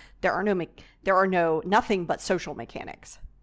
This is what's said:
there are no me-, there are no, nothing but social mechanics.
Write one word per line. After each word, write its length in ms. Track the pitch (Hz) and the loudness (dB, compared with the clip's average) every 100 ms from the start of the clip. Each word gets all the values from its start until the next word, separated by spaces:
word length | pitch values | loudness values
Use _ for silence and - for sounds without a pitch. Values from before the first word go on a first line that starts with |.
| - - | -20 -4
there 120 | 190 | -2
are 80 | 170 | 0
no 140 | 208 185 | 0 0
me-, 140 | 165 - - _ | -2 -10 -20 _
there 120 | - 190 | 0 4
are 120 | 190 | 4
no, 340 | 180 165 160 180 | 4 2 2 2
nothing 400 | 208 - 196 160 | 2 2 -2 -2
but 140 | 151 | -4
social 360 | - 180 - 139 | -2 -2 -4 -12
mechanics. 640 | 117 - - - - - - - | -12 -14 -14 -16 -18 -18 -18 -14